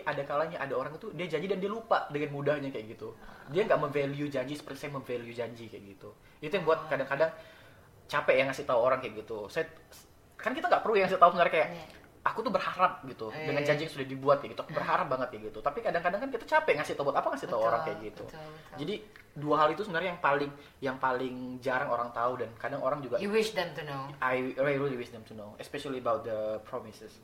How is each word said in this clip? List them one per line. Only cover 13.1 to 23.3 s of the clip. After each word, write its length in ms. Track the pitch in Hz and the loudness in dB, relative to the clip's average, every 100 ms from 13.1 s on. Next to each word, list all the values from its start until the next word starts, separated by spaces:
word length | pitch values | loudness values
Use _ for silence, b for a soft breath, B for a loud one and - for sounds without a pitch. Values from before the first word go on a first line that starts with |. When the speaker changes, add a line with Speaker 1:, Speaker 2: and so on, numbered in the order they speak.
| 117 110 | -10 -8
Speaker 2:
Iya. 160 | 147 156 | -6 0
Speaker 1:
"dengan 160 | 139 | 2
janji 200 | 147 147 | 4 2
yang 120 | 156 | 0
sudah 100 | 147 135 | -4 -6
dibuat," 300 | 135 135 139 | 0 4 4
kayak 120 | - | 4
gitu. 100 | - | -8
"Aku 80 | - | -4
Speaker 2:
Iya. 80 | 156 | -2
Speaker 1:
berharap 280 | 147 156 147 | 2 2 2
banget," 220 | 131 123 | 0 -2
kayak 120 | 107 107 | -6 -10
gitu. 120 | 107 | -4
Tapi 180 | 240 - | -4 -2
kadang-kadang 400 | 226 170 175 196 | 0 0 0 0
kan 100 | 269 | -2
kita 140 | 240 - | -6 2
capek 260 | 311 311 | 4 4
ngasih 200 | - 151 | 2 0
tahu, 100 | 165 139 | 0 2
buat 100 | 139 | 2
apa 120 | - | 2
ngasih 160 | 294 - | -2 -2
tahu 100 | 117 | 0
Speaker 2:
Betul, 100 | 110 | 2
Speaker 1:
orang 140 | 117 | 2
kayak 160 | 160 107 | 0 -4
gitu. 220 | 107 - | -8 -10
Speaker 2:
betul, 160 | 101 160 | -12 -12
betul. 340 | 156 156 - - | -14 -16 -16 -8
Speaker 1:
Jadi 160 | 151 208 - - - | -6 -6 -10 -20 -18
dua 220 | - 147 151 | -6 2 6
hal 120 | 156 | 6
itu 120 | 160 | 4
sebenarnya 280 | 208 165 180 | -2 -2 -2
yang 100 | 170 | 0
paling, 300 | 143 143 143 143 B B | 2 4 2 -6 B B
yang 160 | 135 131 | -4 0
paling 360 | 131 127 131 127 127 127 | 0 0 -2 -4 -8 -6
jarang 300 | 127 127 139 | -2 0 0
orang 220 | 117 120 | 0 0
tahu 220 | 120 120 123 | 0 -2 0
dan 120 | 117 | -6
kadang 260 | - 120 135 | -6 -6 -2
orang 200 | 131 143 | 0 -2
juga 160 | 127 117 | -2 -2
Speaker 2:
You 120 | 202 | 2